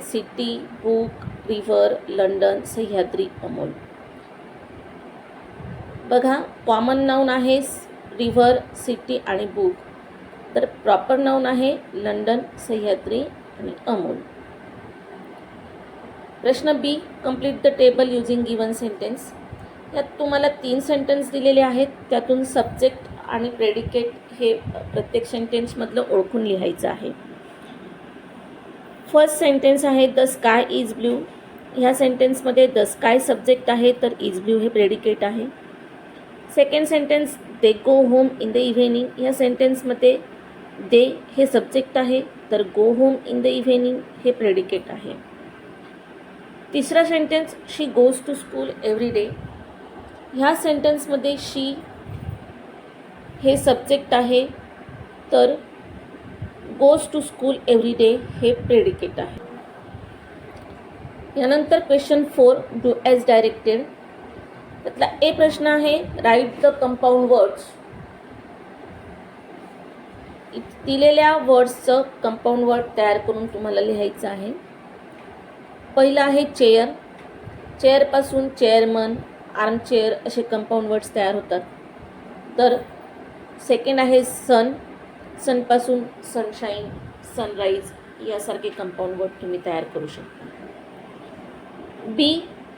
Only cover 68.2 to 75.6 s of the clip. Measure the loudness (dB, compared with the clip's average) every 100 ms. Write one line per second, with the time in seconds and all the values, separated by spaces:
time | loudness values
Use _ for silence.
68.2 | -20 -20 -20 -20 -20 -20 -20 -20 -20 -20
69.2 | -20 -20 -20 -20 -20 -20 -20 -20 -20 -20
70.2 | -20 -20 -18 -16 -16 -12 -4 4 6 6
71.2 | 6 4 4 6 4 0 0 2 0 -4
72.2 | -6 -2 -2 0 2 0 -2 0 0 0
73.2 | -2 -6 -6 -8 -4 -2 -2 -2 -4 -4
74.2 | -8 -8 -10 -12 -16 -20 -20 -20 -20 -20
75.2 | -20 -20 -20 -20